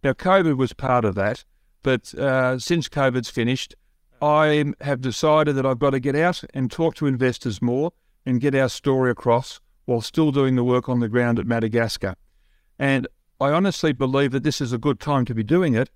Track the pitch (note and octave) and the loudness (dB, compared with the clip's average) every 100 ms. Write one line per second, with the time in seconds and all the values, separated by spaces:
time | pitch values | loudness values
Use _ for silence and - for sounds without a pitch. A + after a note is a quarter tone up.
0 | C#3 C3 F#3 F#3+ E3 C3+ C3 - C3 B2 | -2 -2 2 4 4 2 -2 -2 -2 0
1 | A2 F#2+ G2 A2+ - _ _ _ - B2+ | 0 0 -2 -4 -12 _ _ _ -2 -2
2 | - - C#3 C3 B2+ B2+ - E3+ C#3+ - | -4 -4 -2 0 0 -2 -2 -2 -2 0
3 | C3+ B2+ A#2 - A#2 B2+ - - _ _ | 0 0 -4 -4 -2 -2 -6 -16 _ _
4 | _ _ D3 D3+ D#3 D3+ C#3+ - C#3+ C3+ | _ _ 0 4 4 2 0 -4 -6 -4
5 | C3 - D#3 D#3 D3+ C3+ C3+ B2 C#3+ C3+ | -4 0 2 4 2 0 0 2 0 0
6 | C3+ C#3 E3+ F3+ - C3+ C3 - E3 - | -2 0 0 -2 -8 -6 -6 -2 -2 0
7 | D3 B2+ B2+ A#2+ B2+ G2+ B2 B2 D#3+ _ | -2 0 0 -2 -6 -4 -2 0 -2 _
8 | _ _ - B2 C#3+ C3+ C3 - C#3+ C3+ | _ _ -2 0 2 2 0 0 0 2
9 | B2+ A#2+ B2 A#2 C3 - _ _ - A#2+ | 2 0 2 2 0 -16 _ _ -4 -2
10 | A2 - D#3 C#3 C3+ B2+ A#2+ B2 B2 B2 | -2 0 2 2 2 2 2 0 0 -2
11 | A#2 A#2 A#2+ A#2 G2 A#2 A2 A#2 A2+ - | 0 2 2 0 0 0 0 0 -2 -4
12 | G2 F#2 _ _ _ _ _ _ C#3 C3+ | -8 -8 _ _ _ _ _ _ -2 0
13 | - _ _ _ C#3 D#3 G3 E3+ D#3+ C3 | -4 _ _ _ 0 2 0 0 -2 0
14 | C3+ C3+ C#3 C3+ D#3 - B2+ A#2+ C#3+ C3 | 0 2 0 0 -2 -4 -4 -2 -2 -2
15 | - C#3+ B2 A2+ G#2+ E3 F3 A2+ C3 | -2 -2 0 -4 0 2 2 0 -2